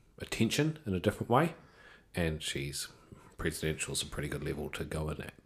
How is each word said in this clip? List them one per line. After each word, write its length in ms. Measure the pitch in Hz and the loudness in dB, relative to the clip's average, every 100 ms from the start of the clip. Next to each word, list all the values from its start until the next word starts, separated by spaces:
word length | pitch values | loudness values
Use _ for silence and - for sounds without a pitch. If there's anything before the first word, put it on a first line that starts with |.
| - - | -20 -14
attention 580 | - - 113 - 156 156 - | -4 0 2 4 2 0 -2
in 80 | |
a 60 | 92 | 2
different 300 | 104 - 107 | 2 2 4
way, 240 | 120 165 - - - - - - | 6 6 0 -14 -20 -20 -20 -6
and 280 | - 82 78 | 0 2 2
she's 460 | - 71 69 69 - - - - - - | -2 -4 -4 -6 -8 -12 -20 -20 -16 -4
presidential's 640 | 85 - - - - - | -2 0 0 0 -2 -2
a 40 | - | -4
pretty 220 | - 73 | -4 -4
good 160 | 71 | -2
level 240 | 71 71 73 | -4 -4 -4
to 140 | - | -6
go 240 | 73 78 78 | -4 -2 -2
in 120 | 76 | -4
at. 140 | - - | -8 -6